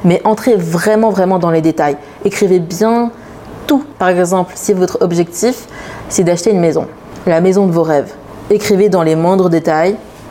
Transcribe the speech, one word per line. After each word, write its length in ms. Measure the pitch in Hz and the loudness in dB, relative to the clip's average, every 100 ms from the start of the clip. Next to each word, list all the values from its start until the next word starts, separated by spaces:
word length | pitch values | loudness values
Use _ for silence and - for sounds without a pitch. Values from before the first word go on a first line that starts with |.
Mais 180 | 180 175 | 2 2
entrez 320 | 214 214 254 214 | 2 0 2 2
vraiment, 540 | 170 165 208 214 220 | 0 -2 2 2 2
vraiment 280 | 190 185 185 | 2 0 2
dans 120 | 170 | 2
les 100 | 165 | 2
détails. 380 | 160 156 147 143 - - | 0 0 -2 -2 -10 -6
Écrivez 340 | 196 196 196 180 | -6 0 2 2
bien 520 | 165 170 220 233 233 - - - - - - | 0 -2 0 2 -2 -6 -20 -20 -18 -14 -2
tout. 180 | 277 - - | -2 -2 -2
Par 100 | 185 | 0
exemple, 460 | 180 175 185 180 - | 2 2 0 -2 -4
si 160 | - | -2
votre 300 | 190 180 - | 0 0 0
objectif, 680 | 185 170 170 - 233 262 - - - - - | 0 0 -2 -2 -2 -2 -12 -18 -16 -16 -4
c'est 160 | - | 0
d'acheter 260 | 175 175 226 | 2 2 2
une 80 | 196 | 2
maison, 280 | 170 151 - - - - - | 2 0 -6 -14 -20 -6 0
la 140 | 165 | 2
maison 260 | 185 190 190 | 4 4 2
de 40 | |
vos 120 | 170 | 2
rêves, 280 | 160 147 - - - - - | 2 0 -2 -12 -20 -18 -6
écrivez 400 | 208 208 190 208 | -4 0 2 4
dans 140 | 180 | 2
les 120 | 160 | 2
moindres 340 | 160 170 190 180 | 2 2 2 2
détails, 460 | 165 165 156 175 214 - - - | 2 0 0 0 -2 -10 -20 -18